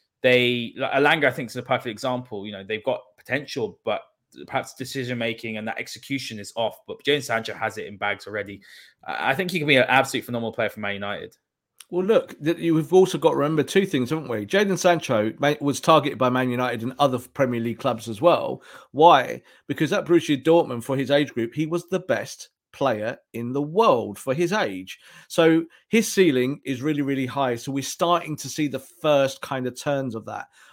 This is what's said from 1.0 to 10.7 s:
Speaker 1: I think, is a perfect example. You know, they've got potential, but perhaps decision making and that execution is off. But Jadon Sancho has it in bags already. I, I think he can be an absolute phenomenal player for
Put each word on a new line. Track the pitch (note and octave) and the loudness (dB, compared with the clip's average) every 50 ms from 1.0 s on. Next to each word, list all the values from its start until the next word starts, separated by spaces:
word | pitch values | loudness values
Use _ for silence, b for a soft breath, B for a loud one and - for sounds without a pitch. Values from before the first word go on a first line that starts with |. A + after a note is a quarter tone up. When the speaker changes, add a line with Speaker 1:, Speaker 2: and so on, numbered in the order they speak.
| C#3+ C#3+ E3 D#3 C#3+ | 4 4 4 4 2
Speaker 1:
I | C3 | 0
think, | B2 D#3 B2+ A2 | 0 -2 -8 -8
is | - | -10
a | B2 A#2+ | -12 -4
perfect | - B2+ A#2 - | -2 -4 -2 -2
example. | B2 G#2+ G2 C3+ B2+ B2+ B2 B2 - A2 G2 G2+ | -6 -8 -6 -4 -4 -4 -4 -6 -10 -12 -12 -12
You | G#2+ | -12
know, | G#2 F#2+ G2 | -12 -12 -8
they've | G2 G#2+ G#2+ - | -6 -6 -4 -2
got | C3 A#2+ - - _ _ | -4 -4 -4 -8 _ _
potential, | _ _ - B2 D3 C#3+ - - C3 A2 F#3 D#3+ _ _ | _ _ -4 -4 -4 -4 -6 -6 -4 -4 -4 -6 _ _
but | A2 G#2 - - _ _ _ _ _ _ - D2 | -4 -4 -4 -6 _ _ _ _ _ _ -20 -12
perhaps | - - C3 B2 - - | -6 -6 -6 -6 -6 -12
decision | - B2+ B2+ - C3+ B2 B2 B2 | -12 -12 -10 -8 -8 -6 -6 -6
making | A#2 A2+ A#2 A2+ - - A2+ A2 | -4 -4 -6 -6 -6 -10 -10 -10
and | G#2+ G#2+ | -8 -8
that | A2+ - - | -8 -8 -10
execution | A#2+ - - A#2+ - - C#3 C3 C3 - A2+ G#2 | -10 -12 -14 -16 -10 -8 -8 -8 -6 -10 -12 -12
is | G2 - - | -14 -10 -4
off. | A#2 A2+ G#2 - - _ | -4 -4 -4 -4 -8 _
But | - - - - | -16 -16 -6 -2
Jadon | C#3 D3 C#3+ B2 | -2 -2 0 -2
Sancho | B2 A2+ A2+ A2 A2+ - | -2 -4 -4 -4 -6 -8
has | - A2 A2 G2+ | -6 -6 -6 -6
it | G#2+ D2+ | -8 -12
in | E2 G#2 | -12 -10
bags | F#2 G#2 G2+ G2+ F#2+ - | -6 -4 -4 -4 -6 -8
already. | G2+ G#2 G#2 G2+ G2+ G2+ G#2 B B B B B B B B - | -10 -8 -8 -8 -10 -14 -18 B B B B B B B B -10
I, | - B1+ A#1+ E2+ B2 | -10 -6 -2 0 0
I | C3+ | 0
think | E3 F#3 F3 | 0 -2 -2
he | F#3 E3 | -2 -2
can | D3 | 2
be | D3+ C#3 | 4 6
an | B2+ - | 6 6
absolute | - B2+ C3+ B2+ - - A#2 - | 6 6 4 4 2 -2 -6 -4
phenomenal | - A#2+ A#2 A2+ A2 | -6 -6 -6 -6 -4
player | - B2 A2 | -4 -2 -4
for | G2+ | -4